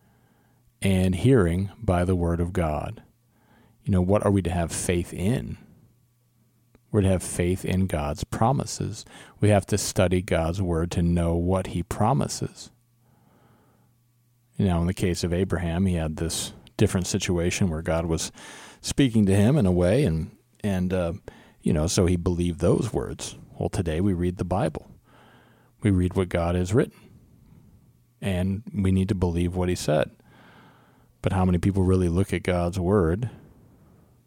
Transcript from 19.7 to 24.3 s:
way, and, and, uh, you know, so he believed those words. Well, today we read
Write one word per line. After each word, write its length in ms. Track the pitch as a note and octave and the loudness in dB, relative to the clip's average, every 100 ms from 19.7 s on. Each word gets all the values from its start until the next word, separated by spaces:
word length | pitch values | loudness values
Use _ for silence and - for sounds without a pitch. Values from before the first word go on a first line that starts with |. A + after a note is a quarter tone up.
way, 340 | F2+ F2+ B2+ A#2 | 4 4 4 2
and, 260 | D#2+ F#2+ - _ _ | 0 -4 -12 _ _
and, 300 | G#2 F#2 F2+ | -4 -2 -2
uh, 200 | F#2 E2+ G#2 - - - _ | -2 -2 -6 -14 -20 -20 _
you 120 | - | -2
know, 140 | D2+ E2 | 0 0
so 180 | - F2+ | 2 2
he 100 | F2+ | 2
believed 440 | F2+ F2 F2 D#2+ | 0 -2 -2 0
those 340 | E2+ E2 G#2+ | 2 2 0
words. 420 | C#2+ G1+ - - - - - | -4 -6 -8 -12 -14 -18 -6
Well, 100 | F#2 | -4
today 300 | - E2+ D#2 | -2 -2 0
we 140 | G2+ | 0
read 240 | F2 F2+ | 0 -2